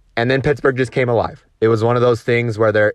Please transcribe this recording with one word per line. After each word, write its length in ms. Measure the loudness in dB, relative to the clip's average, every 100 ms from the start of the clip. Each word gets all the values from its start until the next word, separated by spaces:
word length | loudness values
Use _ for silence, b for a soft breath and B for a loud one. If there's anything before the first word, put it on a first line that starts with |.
| _ -4
and 140 | -2
then 140 | 0
Pittsburgh 340 | -2 -2 -2 -2
just 140 | -2
came 180 | -2 0
alive. 340 | 0 -2 -6 _ -4
It 100 | 0
was 140 | 0
one 120 | 0 2
of 60 |
those 200 | 2 0
things 380 | 0 -2 -2 0
where 120 | 0
they're, 220 | 2 0